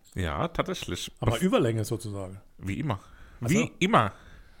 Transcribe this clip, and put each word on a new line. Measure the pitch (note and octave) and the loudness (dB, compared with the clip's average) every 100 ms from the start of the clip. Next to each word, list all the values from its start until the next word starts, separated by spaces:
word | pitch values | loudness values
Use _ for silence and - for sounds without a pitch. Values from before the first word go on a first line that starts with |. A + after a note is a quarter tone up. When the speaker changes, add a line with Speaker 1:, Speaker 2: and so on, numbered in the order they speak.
| - | -12
Speaker 1:
Ja, | - F2 C#2+ E3 | -4 -2 0 -2
tatsächlich. | - - F#3 - F2+ - - | -4 -8 -8 -6 -6 -8 -2
Speaker 2:
Aber | - A#2 | 0 2
Speaker 1:
Bef- | |
Speaker 2:
Überlänge | F#3 B3+ A#2 A2+ G#2 | 4 4 2 0 -2
sozusagen. | A2 G#2+ G2+ F#2 F#2+ - - | -4 -6 -8 -8 -12 -18 -10
Speaker 1:
Wie | F#2+ G2 | -6 -4
immer. | D3+ - - - - - | -2 -4 -6 -20 -20 -6
Speaker 2:
Ach | A#2 | 2
Speaker 1:
Wie | F#3+ | 2
Speaker 2:
so. | A#3+ - | 2 0
Speaker 1:
immer. | F#3 G#3 G#2 - - - - - | 4 4 4 -2 -20 -20 -20 -2